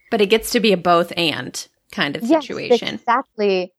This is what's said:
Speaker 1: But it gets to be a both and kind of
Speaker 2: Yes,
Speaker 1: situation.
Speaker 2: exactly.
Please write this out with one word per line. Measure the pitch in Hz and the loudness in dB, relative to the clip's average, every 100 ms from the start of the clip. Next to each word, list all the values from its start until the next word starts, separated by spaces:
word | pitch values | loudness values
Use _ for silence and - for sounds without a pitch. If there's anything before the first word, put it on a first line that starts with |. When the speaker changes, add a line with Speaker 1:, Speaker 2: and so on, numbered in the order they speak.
| - | -4
Speaker 1:
But | 226 | 0
it | 196 | 2
gets | 226 - | 2 0
to | 240 | 0
be | 214 | 2
a | 185 | 2
both | 175 170 175 - | 4 2 2 -2
and | 165 123 - - - _ - | -2 -2 -6 -12 -14 _ -12
kind | - 143 156 | -4 -4 -2
of | |
Speaker 2:
Yes, | 233 311 277 | 0 0 0
Speaker 1:
situation. | - - 240 285 | -6 0 0 0
Speaker 2:
exactly. | 220 - 247 - 220 202 185 180 | -6 -2 -2 -2 -2 0 0 -2